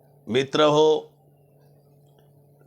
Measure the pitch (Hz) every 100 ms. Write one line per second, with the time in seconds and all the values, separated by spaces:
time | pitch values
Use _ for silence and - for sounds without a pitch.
0 | _ _ - 120 139 151 151 151 156 151
1 | - _ _ _ _ _ _ _ _ _
2 | _ _ _ _ _ _